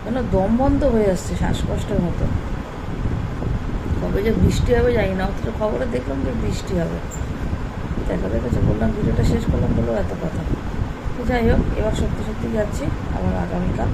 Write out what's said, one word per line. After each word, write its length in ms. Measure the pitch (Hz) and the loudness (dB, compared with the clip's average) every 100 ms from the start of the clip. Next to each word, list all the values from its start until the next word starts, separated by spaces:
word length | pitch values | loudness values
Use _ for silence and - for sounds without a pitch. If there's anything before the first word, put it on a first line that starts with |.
যেন 140 | 202 247 233 | -4 -2 2
দম 180 | 190 196 233 | 2 4 4
বন্ধ 220 | 277 277 | 4 4
হয়ে 260 | 285 226 202 | 4 4 4
আসছে, 240 | 180 - 180 | 2 -2 -2
শ্বাসকষ্টের 580 | 180 - - - - 202 175 | 0 0 0 -2 0 0 0
মতো। 200 | - - - - - - - - - - - - - - - - - - - | 0 0 0 -2 -6 -6 -8 -6 -4 -2 -2 -4 -4 -2 -2 -2 -4 -4 -2
কবে 240 | 180 185 | 0 0
যে 80 | 214 | 2
বৃষ্টি 400 | 202 180 - - 240 | 4 4 4 4 4
হবে 140 | 240 | 4
জানি 200 | 233 196 190 | 4 2 0
না, 40 | 190 | 0
অথচ 160 | 190 - - | -2 -4 -2
খবরে 260 | 214 240 254 254 | -2 0 -2 -2
দেখলাম 220 | - 135 - | -2 -2 -2
যে 60 | - | -2
বৃষ্টি 320 | - - - 185 | -2 -2 -2 -2
হবে। 180 | 165 165 - - - - - - - - - - - | -2 -4 -6 -6 -6 -4 -4 -4 -4 -6 -6 -4 -2
দেখা, 200 | 98 95 | -2 0
দেখা 140 | 107 120 | -2 0
যাচ্ছে, 140 | - - | 0 2
বললাম 200 | 220 226 220 | 2 2 2
ভিডিওটা 280 | 220 226 | 0 4
শেষ 200 | 233 233 - | 4 4 2
করলাম, 200 | - - - | 2 2 2
বললো 140 | 233 226 | 2 0
এত 80 | 196 185 | -2 -2
কথা। 180 | 165 160 160 - - - - - - - | -4 -4 -2 -2 -2 -4 -4 -4 -6 -4
তো 60 | 247 | 0
যাই 140 | 247 233 | 2 4
হোক, 120 | 254 - - | 4 4 0
এবার 140 | 220 208 | 0 2
সত্যি 220 | 220 - - | 0 0 -4
সত্যি 200 | 214 233 226 | -4 -2 0
যাচ্ছি, 260 | 208 - 294 - - - | 0 0 -2 -4 -4 -2
আবার 180 | 185 185 175 | 0 0 -2
আগামীকাল 440 | 180 180 185 107 | 0 -2 0 0